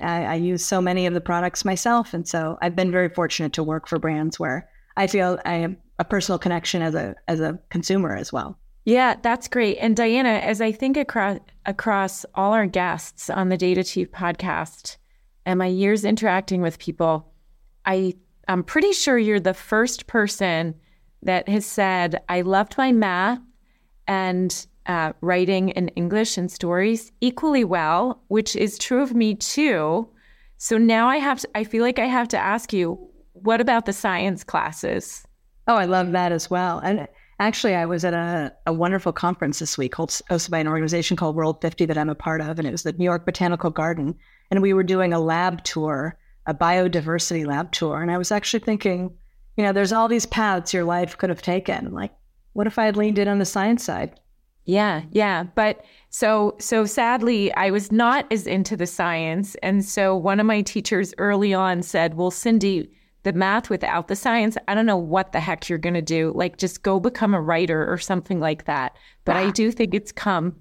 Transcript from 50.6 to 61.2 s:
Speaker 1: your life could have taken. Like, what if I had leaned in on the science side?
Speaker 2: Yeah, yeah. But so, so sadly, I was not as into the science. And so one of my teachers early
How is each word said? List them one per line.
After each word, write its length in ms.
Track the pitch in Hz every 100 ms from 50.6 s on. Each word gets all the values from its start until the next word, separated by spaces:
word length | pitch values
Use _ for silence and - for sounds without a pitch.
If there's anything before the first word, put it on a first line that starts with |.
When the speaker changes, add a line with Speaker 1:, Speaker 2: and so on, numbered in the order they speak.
| 170
Speaker 1:
your 100 | 185
life 340 | 170 175 175 -
could 100 | 185
have 140 | 165
taken. 500 | - 185 185 196 -
Like, 200 | - 202 _ _ _ _
what 120 | 208 214
if 120 | 220
I 80 | 220
had 100 | 202
leaned 220 | 214 202
in 100 | 202
on 100 | 202
the 60 |
science 400 | 190 202 202 240
side? 340 | - 90 160 - _ _ _ _ -
Speaker 2:
Yeah, 320 | 190 208 156 160
yeah. 340 | 196 208 175 175
But 300 | - 214 - - _ _
so, 440 | - 214 214 208 -
so 260 | - 226 208
sadly, 680 | 269 233 247 233 226 196
I 160 | - 190
was 180 | 202 202
not 420 | 214 240 269 -
as 140 | 220 170
into 300 | 190 185 202
the 100 | 170
science. 720 | - 175 165 160 165 196 -
And 220 | 185 202
so 320 | 196 - 190 190
one 220 | 175 196
of 80 | 214
my 160 | 214
teachers 500 | 196 214 - 196 185
early 340 | -